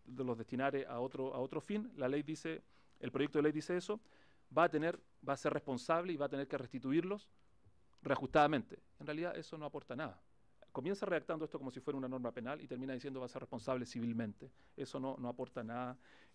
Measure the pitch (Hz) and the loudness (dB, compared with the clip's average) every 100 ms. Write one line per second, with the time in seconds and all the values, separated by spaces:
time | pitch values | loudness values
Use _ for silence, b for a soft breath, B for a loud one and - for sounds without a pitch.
0 | - 127 127 113 110 123 139 139 - 120 | -12 -4 -2 -2 -2 2 2 2 -2 -2
1 | 127 139 131 131 135 156 - 208 226 143 | -2 -2 -2 -2 -2 -2 -2 -2 -2 0
2 | 127 143 143 156 160 160 - b b b | 2 2 0 -4 -4 -6 -10 b b b
3 | 127 131 147 151 151 151 151 175 180 214 | -4 0 4 6 6 4 0 -2 0 -6
4 | b b b b b 139 170 151 160 - | b b b b b 6 6 6 2 -2
5 | - - - 139 151 - - 123 - 165 | -10 -10 -2 2 2 2 0 -2 2 2
6 | 180 156 139 139 135 139 123 131 131 156 | 2 0 0 0 -2 -4 -4 -4 2 2
7 | 180 202 - - - - - - - - | 2 -4 -8 -20 -20 -20 -20 -20 -20 -10
8 | 120 127 131 156 147 147 - - - - | 0 0 4 6 8 6 0 -12 -18 -12
9 | 151 151 175 165 156 160 147 143 - 127 | -8 -4 -4 -6 -8 -8 -8 -8 -8 -6
10 | 147 95 - - - - - - 143 196 | -6 -8 -20 -20 -20 -20 -10 -4 -2 0
11 | 196 165 - 160 156 151 135 127 147 139 | 2 2 2 -2 -2 -4 -6 -4 -2 -2
12 | 131 131 120 120 117 151 139 123 135 127 | -2 -2 -2 -4 -6 -6 -6 -6 -4 -4
13 | 143 131 123 131 - 123 120 127 120 123 | -6 -6 -6 -8 -6 -4 0 0 0 0
14 | 117 113 110 104 - b b - 135 135 | 0 2 0 -4 -14 b b -8 -6 -2
15 | 131 135 123 123 165 - 113 120 127 127 | -2 -2 -4 -4 -6 -4 -4 -4 -4 -6
16 | B B B | B B B